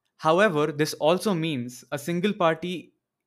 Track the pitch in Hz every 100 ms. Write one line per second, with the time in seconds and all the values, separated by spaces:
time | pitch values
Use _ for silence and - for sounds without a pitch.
0 | _ _ 156 170 214 151 156 143 151 -
1 | 151 185 214 170 165 135 123 - - 143
2 | 170 175 208 208 165 165 180 175 - _
3 | _ _